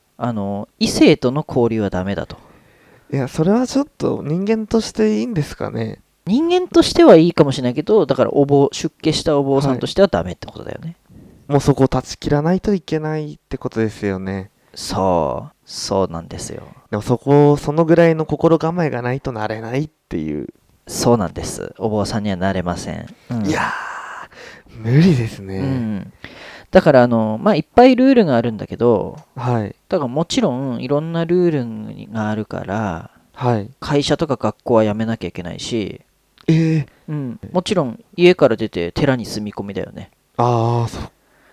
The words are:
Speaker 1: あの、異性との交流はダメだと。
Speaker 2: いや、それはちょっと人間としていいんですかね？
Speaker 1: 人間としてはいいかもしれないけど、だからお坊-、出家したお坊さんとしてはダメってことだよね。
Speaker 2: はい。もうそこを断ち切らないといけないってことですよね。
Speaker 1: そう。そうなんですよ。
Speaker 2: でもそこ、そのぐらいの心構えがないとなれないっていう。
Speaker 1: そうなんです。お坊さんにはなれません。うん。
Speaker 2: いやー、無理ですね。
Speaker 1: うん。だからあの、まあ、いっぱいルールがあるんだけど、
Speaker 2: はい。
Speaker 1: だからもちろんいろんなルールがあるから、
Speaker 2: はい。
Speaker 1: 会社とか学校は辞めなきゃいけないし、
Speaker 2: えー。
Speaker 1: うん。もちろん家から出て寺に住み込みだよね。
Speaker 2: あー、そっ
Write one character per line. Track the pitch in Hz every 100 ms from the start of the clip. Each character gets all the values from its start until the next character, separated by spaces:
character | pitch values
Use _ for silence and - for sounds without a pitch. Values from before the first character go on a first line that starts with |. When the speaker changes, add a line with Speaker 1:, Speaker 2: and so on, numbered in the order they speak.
| _ -
Speaker 1:
あ | 123
の、 | 107 98 101 - -
異 | 226
性 | - 285 -
と | 123
の | 143 -
交 | 127 117
流 | 113
は | 98
ダ | 90
メ | 92 87
だ | 85
と。 | - - _ _ _ _ _ -
Speaker 2:
い | 135
や、 | 123
そ | -
れ | 165
は | 226 254
ち | 269
ょ |
っ | 285 -
と | 147 110
人 | 139 170 202
間 | 220 214
と | 226
し | -
て | - 220 214
い |
い | 247
ん |
で | 180
す | 147 -
か | 104
ね？ | 113 110 101 _ _ 170
Speaker 1:
人 | 247 330
間 | 359 359
と | 339
し | -
て | -
は | 320 165
い | 170
い |
か | -
も | 147
し | 131
れ |
な | 123
い |
け | 123
ど、 | - 214 139
だ | 131
か | 113
ら |
お | 143 143
坊-、 | 143 139
出 | - 165 _
家 | 156
し | 151
た | 160 143
お |
坊 | 139 139
さ | 139
ん | 123
と | -
し |
て | -
は | 196
ダ | -
メ | 185
っ | -
て | -
こ | -
と | -
だ |
よ | -
ね。 | 165 - _
Speaker 2:
は | - - - -
い。 |
も | 143
う |
そ | 147
こ | 135 135
を |
断 | 131
ち | - -
切 | -
ら | 147
な | 160
い | 185
と | 214
い | 190
け | - 160
な | 156 156
い | 151 147
っ |
て | - 135
こ | 127
と | 113
で | 110
す | - 101
よ | 95
ね。 | 95 98 95 _ _ -
Speaker 1:
そ | - 95 95 85 71 64 143
う。 | _ _
そ | - - 98
う | 92
な | 85
ん | 85
で | -
す | -
よ。 | - - - -
Speaker 2:
で | 104
も |
そ | - 120
こ、 | 139 143 147 147
そ | -
の | 151 160
ぐ | 170
ら | 170
い | 160
の | 156
心 | 151 165 160
構 | 160 180
え | 151
が | 120
な | 123
い | 135
と | 135
な | 110 107
れ | 110
な | 113 131
い | 156
っ | _ -
て | 82
い | 78 73
う。 | 58 _ _ _ -
Speaker 1:
そ | - 123
う | 117
な | 87
ん |
で | 85 -
す。 | - 50 -
お | 110
坊 | 104 95
さ | 110
ん |
に | 104
は | 90
な | 95
れ | 95
ま | 87 85
せ | 98
ん。 | 80 80 - -
う | 117
ん。 | 98
Speaker 2:
い |
や | - - - - - - - - - - - -
ー、 | 117
無 | 113 139
理 | 185 131
で | 110
す | -
ね。 | 95 95
Speaker 1:
う |
ん。 | 135 131 113 101 85 _ - - - - -
だ | 185
か | 165
ら | 135
あ | 123
の、 | 117 110 110
ま | 180
あ、 | 160
い |
っ | -
ぱ | - 262
い | 247
ル | 262
ー |
ル | 247 170
が | 117
あ |
る | 117
ん | 104
だ | 101
け | -
ど、 | 120 101 95 156 _ 131
Speaker 2:
は | 123 120 101
い。 | - -
Speaker 1:
だ | 180
か |
ら | 135
も | 139 170
ち | 269
ろ | 196 123 139 120
ん |
い | 127
ろ | 143
ん | 165
な | 165 165
ル | 180 175
ー | 147 117 110 107 101 101
ル |
が | 110 107
あ | 107
る | 104
か | 90
ら、 | 92 104 104 82 - _ _
Speaker 2:
は | - 123 110
い。 | 107 -
Speaker 1:
会 | - 147
社 | 143 147
と | 156
か | 127
学 | 107 -
校 | - 113
は |
辞 | 107
め | 107 113
な | 110
き | 87
ゃ |
い |
け | -
な | 87
い | 90
し、 | - 117 92 - _ _ _ _ -
Speaker 2:
え |
ー。 | 160 160 160 135 _ -
Speaker 1:
う |
ん。 | 151 127 107 101
も | 180
ち | -
ろ | 185 127
ん | 113 _ -
家 | 175 -
か | 131
ら | 107
出 | 107
て | 90 85
寺 | - 139 127
に | 104
住 | 104
み | 104
込 | -
み | 101
だ | 95
よ | -
ね。 | - - _ _ -
Speaker 2:
あ | 120 117 117 120 117
ー、 |
そ | -
っ | - _ _ _ _